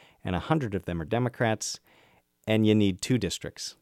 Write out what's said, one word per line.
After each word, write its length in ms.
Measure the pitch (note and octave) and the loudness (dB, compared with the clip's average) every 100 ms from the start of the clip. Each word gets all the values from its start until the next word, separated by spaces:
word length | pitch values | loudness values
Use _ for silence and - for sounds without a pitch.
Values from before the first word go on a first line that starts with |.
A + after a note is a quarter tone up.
| - _ | -20 _
and 140 | - F2+ | -4 -4
a 40 | |
hundred 360 | - D#3 B2 G2 | 0 0 0 -4
of 80 | |
them 180 | - E2+ | -4 -6
are 40 | D#2 | -2
Democrats, 720 | A#2 B2 - A#2 A2 - - _ _ _ _ _ _ - | -2 -2 0 -2 -2 -6 -12 _ _ _ _ _ _ 0
and 220 | A2 G#2+ | 2 6
you 80 | G#2+ | 6
need 260 | G2+ F#2 | 4 2
two 160 | - B2+ | 0 0
districts, 600 | F2+ - - - - - | 0 -4 -10 -12 -14 -14